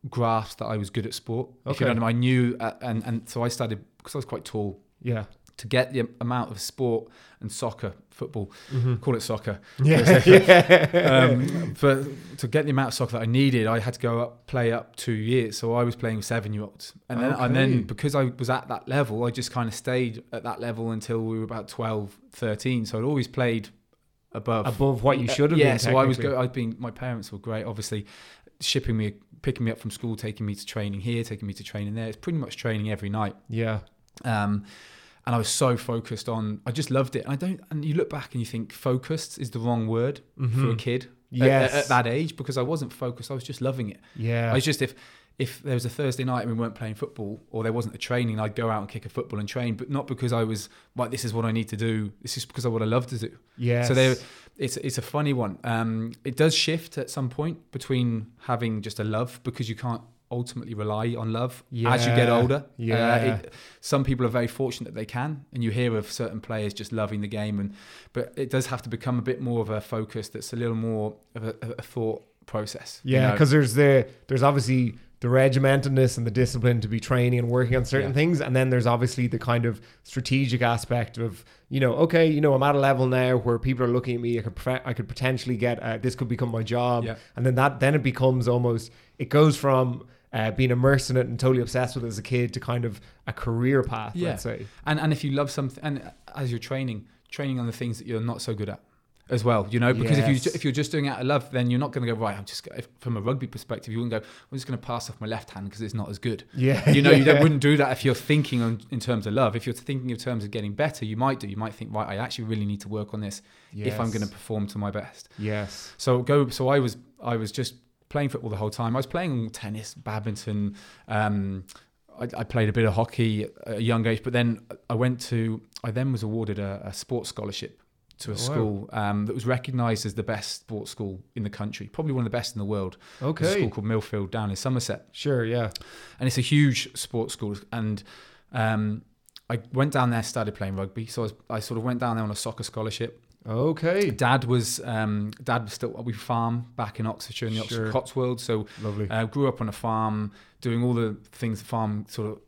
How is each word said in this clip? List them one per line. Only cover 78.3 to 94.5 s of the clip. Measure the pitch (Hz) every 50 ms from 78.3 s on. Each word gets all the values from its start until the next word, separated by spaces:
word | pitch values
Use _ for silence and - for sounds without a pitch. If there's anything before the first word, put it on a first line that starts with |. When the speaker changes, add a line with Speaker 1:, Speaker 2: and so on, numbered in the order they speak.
| 175 147
Speaker 2:
and | 143 131 127
then | 131 131 131
there's | 127 123 110 120
obviously | 120 117 123 120 - - 123 120
the | 117 110
kind | - 123 120 120 117
of | 117 110 - - - - _ _
strategic | - - - - - 131 135 139 127 120 120
aspect | 127 117 117 113 - - 120 123 110 - - 110
of, | 117 113 92 - - _ - _ _ _
you | - 135
know, | 135 127 113
okay, | - 160 165 170 170 165 160
you | 156 147
know, | 151 147 139
I'm | 131 135
at | 143 143
a | 143
level | 135 139 139 127 131 127
now | 127 127 127 127 127 123
where | 110 123 117 117
people | - 131 131 120 127
are | 120
looking | 120 127 123 131 120
at | 120
me, | 120 117 120 113
I |
could | 110 117 95
pre-, | - - 131 127 127 -
I | 127 117
could | - 113 -
potentially | - - 127 131 131 123 - 127 127 107
get, | 113 120 120 -
uh, | - 117 113 110
this | 101 127 123
could | - 131 113
become | 123 117 131 120
my | 113 113 113
job, | 98 117 120 120 123 120 120 113
Speaker 1:
Yeah. | 113 113 117 - - _
Speaker 2:
and | - 120
then | 131 127
that, | 123 135 143 135 120
then | 135 135 147
it | 151 123
becomes | 131 123 - 131 131 127 127 117 120
almost, | 120 123 123 123 117 113 110 - - - _ _ _ _
it | 139 123
goes | - 147 151 156 143 -
from, | - 139 131 131 127 123 120 123 - - - _ _ _ -
uh, | 117 110 110
being | 110 - 131 127
immersed | 123 123 123 135 139 135 127 -
in | 127 127
it | 123 120
and | 120 113
totally | 131 131 131 127
obsessed | 120 107 - 127 127 120 -
with | 131 117
it | 117
as | 107 104
a | 104
kid | - 131 123 120 117 -
to | 127
kind | - - 120 120 117
of | 117 101 - - - - _ _ -
a | -
career | - - 120 117 113 120 127 139 135 -
path, | - 113 110 110 110 110
Speaker 1:
Yeah. | 175 175 170
Speaker 2:
let's | 131 104 -
say. | 117